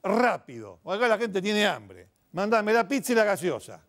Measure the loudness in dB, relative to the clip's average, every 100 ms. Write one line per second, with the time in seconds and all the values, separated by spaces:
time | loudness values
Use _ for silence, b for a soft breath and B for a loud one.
0 | 0 2 2 0 -8 -14 -14 -16 -8 -2
1 | 2 2 0 -2 -2 2 0 0 -10 -20
2 | -20 _ _ -6 0 0 4 2 2 -2
3 | 2 2 4 2 -2 -4 -8 -20